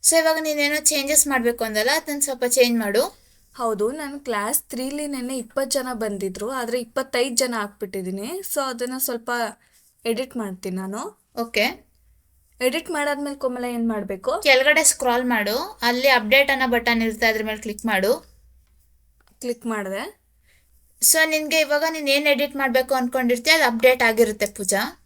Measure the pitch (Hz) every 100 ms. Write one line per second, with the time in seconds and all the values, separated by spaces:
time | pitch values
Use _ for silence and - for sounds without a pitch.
0 | - 330 320 320 311 294 285 302 302 302
1 | 277 294 294 269 233 240 226 214 226 311
2 | 311 285 285 254 247 254 240 233 208 208
3 | 349 - _ _ _ - 233 214 214 302
4 | 294 285 277 214 208 285 - 247 262 294
5 | 294 277 247 262 233 - 269 277 254 240
6 | 220 202 190 185 208 269 233 247 233 -
7 | 262 247 269 233 254 233 208 _ 202 190
8 | 185 190 220 359 381 294 269 240 247 262
9 | 262 233 226 240 220 - _ _ _ _
10 | 226 226 262 247 208 185 190 185 190 208
11 | 339 - _ - 233 220 233 370 _ _
12 | _ _ _ _ _ _ 254 294 330 311
13 | 294 285 285 277 269 247 247 240 233 214
14 | 196 190 254 330 294 262 269 302 294 -
15 | 254 240 254 233 202 240 370 - 233 247
16 | 277 247 214 269 277 262 254 240 233 233
17 | 226 220 226 220 220 214 214 214 226 196
18 | 190 294 - _ _ _ _ _ _ _
19 | _ _ _ _ 247 233 233 220 196 196
20 | 320 - _ _ _ _ _ _ _ _
21 | - 320 311 311 302 320 294 294 320 320
22 | 285 277 294 269 285 277 269 247 262 269
23 | 247 262 240 240 269 320 262 226 254 254
24 | 233 220 220 214 208 208 190 196 247 -